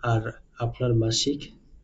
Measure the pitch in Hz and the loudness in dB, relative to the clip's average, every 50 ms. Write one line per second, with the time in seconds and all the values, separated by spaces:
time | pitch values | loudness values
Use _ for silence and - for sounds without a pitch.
0 | - 120 117 113 107 117 - - - _ _ - 120 120 120 - 127 123 117 113 | -2 0 0 0 0 -2 -10 -12 -18 _ _ -6 -6 -6 -4 -2 0 2 2 4
1 | 113 113 113 - - 143 147 143 - - - - - - - - | 2 2 2 0 0 0 -2 -4 -6 -14 -18 -20 -20 -20 -20 -20